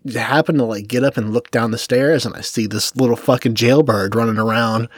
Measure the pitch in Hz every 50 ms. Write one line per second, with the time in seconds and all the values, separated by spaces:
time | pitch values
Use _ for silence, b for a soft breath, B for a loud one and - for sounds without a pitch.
0 | _ 135 110 117 117 117 135 156 151 - 165 143 120 113 110 101 107 107 123 123
1 | 131 139 - - 107 107 107 120 - - - 117 117 113 113 110 - - 123 123
2 | 135 147 165 135 117 113 - - 107 - - 120 110 101 104 113 - - - 127
3 | 131 120 117 - - - 127 120 - 120 113 104 117 120 131 151 151 120 107 101
4 | 95 98 104 113 117 113 110 107 110 113 110 113 117 113 110 110 113 - b